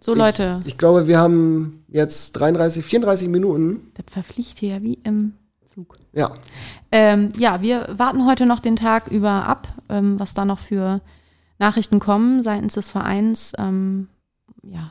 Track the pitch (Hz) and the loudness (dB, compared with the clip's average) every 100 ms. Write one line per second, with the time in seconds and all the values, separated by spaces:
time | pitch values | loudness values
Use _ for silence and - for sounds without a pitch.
0 | - 226 220 214 185 180 156 - 170 175 | -2 2 2 2 -2 -4 -8 2 4 6
1 | 160 165 170 170 160 160 156 - _ 151 | 6 4 6 4 2 0 -4 -10 _ -2
2 | 151 - - - 147 170 165 160 - 233 | -2 -4 -8 -2 0 2 0 -2 -2 0
3 | 208 190 180 175 196 151 165 220 - - | 2 0 0 0 0 0 -2 -4 -10 -18
4 | - 190 - - 233 - 202 196 220 247 | -12 -12 -10 -10 -10 -8 -6 -6 -6 -6
5 | 220 214 208 208 _ _ _ - 170 - | -4 -2 -2 -6 _ _ _ -20 -20 -20
6 | _ 147 139 - - - - - _ 220 | _ -4 -4 -6 -20 -18 -18 -20 _ 4
7 | 214 208 208 220 233 180 214 240 - 208 | 6 4 0 0 0 0 -2 -2 -4 -2
8 | 247 262 254 254 247 240 226 226 226 226 | 0 2 2 4 2 2 0 0 0 0
9 | - 208 208 196 110 - - - - 208 | 0 -2 0 0 -2 -4 -6 -16 -6 -2
10 | 202 196 196 - 196 196 - 196 185 196 | 0 -2 -4 -4 -4 -4 -6 -4 -2 -4
11 | - _ _ _ _ - 208 226 - 202 | -8 _ _ _ _ -2 0 0 0 0
12 | - 208 240 262 226 208 214 208 - 202 | 2 2 2 2 0 -2 -4 -6 -6 -6
13 | - 196 220 220 - - 196 190 190 190 | -2 0 0 -2 -6 -6 -4 -2 -2 -4
14 | 190 _ _ _ _ _ 196 170 160 | -8 _ _ _ _ _ -16 -14 -14